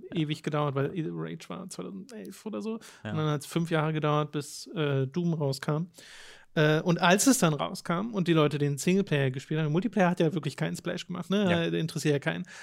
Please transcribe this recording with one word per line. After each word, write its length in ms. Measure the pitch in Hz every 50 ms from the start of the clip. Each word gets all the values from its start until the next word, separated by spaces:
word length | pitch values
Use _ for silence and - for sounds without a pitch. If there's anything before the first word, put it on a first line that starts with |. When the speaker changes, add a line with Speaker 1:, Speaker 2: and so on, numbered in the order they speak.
| - 381 -
Speaker 1:
Ja. 40 | 175
Speaker 2:
ewig 220 | 156 147 156 156 -
gedauert, 320 | 151 147 151 147 147 131
weil 160 | 139 139 143 - 185 156 - -
Rage 360 | 165 160 165 165 165 - -
war 200 | 175 180 190 185
zweitausendelf 760 | - - 185 - 196 190 190 - 220 214 190 185 190 - -
oder 140 | 220 208 208
so. 200 | 202 220 226 226 - - - - -
Speaker 1:
Ja. 80 | - -
Speaker 2:
Und 60 | 156
dann 100 | 156 151
hat's 180 | 151 147 -
fünf 240 | - - 165 170 165
Jahre 220 | 165 156 151 156 156
gedauert, 400 | 156 151 151 147 147 151 147 -
bis, 340 | 147 143 - - - - - 311
äh, 320 | 175 151 143 139 135 135
Doom 280 | 135 - 175 175 170 165
rauskam. 500 | 156 147 135 135 135 - - 151 151 175 - _ - - - - - - - - - - - -
Äh, 240 | 165 151 151 156 160
und 200 | 175 180 170 175
als 280 | - 170 180 208 - 277
es 100 | 240 -
dann 160 | 196 165 151
rauskam 560 | 139 165 175 196 - - - 170 175 208 240 233
und 140 | 196 170
die 60 | 170 165
Leute 260 | 160 147 147 151 143
den 180 | 143 143 143
Singleplayer 540 | 135 - 175 185 196 196 - 156 143 135 131
gespielt 300 | 127 135 - - 156 156
haben, 100 | 160 151
Multiplayer 400 | 151 180 196 240 - 214 180 175
hat 80 | 175 -
ja 160 | 175 165 185
wirklich 220 | 165 135 - -
keinen 180 | - - 170 175
Splash 320 | - - 175 175 175 -
gemacht, 240 | - 180 180 175 -
ne? 140 | 190 208 208 180
Speaker 1:
Ja. 220 | 175 170 170 170
Speaker 2:
Der 80 | 165 170
interessiert 340 | 165 160 - 156 - 156 143
ja 60 | 139
keinen. 260 | - 165 165 175 180 - - -